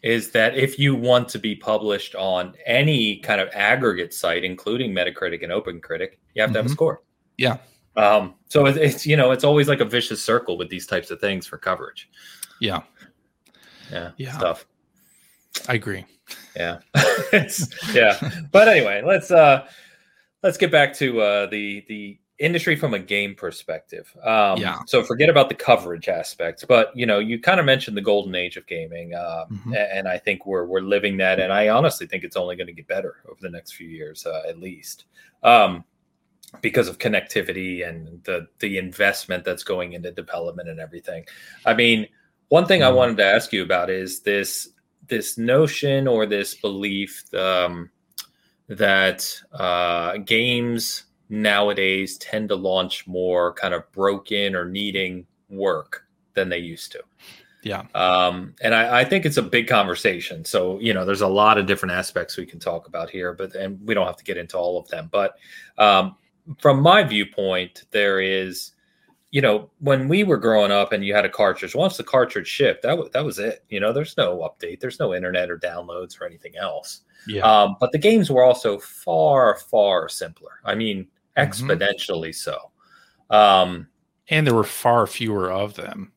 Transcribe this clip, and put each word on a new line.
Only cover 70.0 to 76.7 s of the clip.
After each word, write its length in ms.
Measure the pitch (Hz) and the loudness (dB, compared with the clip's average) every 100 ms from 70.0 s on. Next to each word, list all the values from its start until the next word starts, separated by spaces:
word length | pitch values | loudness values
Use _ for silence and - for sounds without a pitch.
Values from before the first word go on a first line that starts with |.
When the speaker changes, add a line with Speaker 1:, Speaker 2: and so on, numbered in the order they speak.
| 131 | 2
Speaker 1:
we 160 | 180 | 2
were 120 | 202 135 | 2 2
growing 340 | 113 107 101 | 4 4 4
up 220 | 101 101 | 4 2
and 100 | 107 | -2
you 100 | 98 | 0
had 100 | 104 | 2
a 40 | 98 | 0
cartridge, 440 | - 104 90 90 | 2 0 0 -6
once 220 | - 185 185 | -2 -2 -2
the 80 | |
cartridge 420 | - 131 120 104 87 | -2 0 2 -2 -8
shipped, 360 | - 131 - | 0 0 0
that 140 | 117 170 | -2 -2
wa-, 100 | - | -2
that 100 | 127 | -4
was 140 | 151 98 | -4 -6
it. 260 | 107 - _ | -8 -8 _
You 100 | 101 | -4
know, 140 | 104 | -2
there's 200 | 127 156 - | -2 -4 -2
no 180 | 104 90 | -2 -2
update, 380 | 80 - 87 90 | -6 -8 -14 -10
there's 200 | 127 - | -12 -6
no 140 | 127 | -4
internet 360 | 90 92 90 90 | -2 -2 -2 -4
or 80 | 87 | -6
downloads 600 | 90 85 87 87 90 - | -8 -8 -12 -12 -12 -14
or 60 | 90 | -16
anything 280 | 85 - 87 | -16 -20 -10
else. 440 | 95 | -10